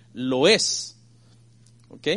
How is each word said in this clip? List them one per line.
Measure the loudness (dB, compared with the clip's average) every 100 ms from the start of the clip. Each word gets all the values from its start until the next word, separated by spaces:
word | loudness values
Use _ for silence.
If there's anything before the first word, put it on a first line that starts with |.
| -20
lo | -10 -4 2 4
es". | 4 0 -6 -10 -18 -20 _ _ -20 -20 _ -20 _ -20
¿Ok? | -10 -4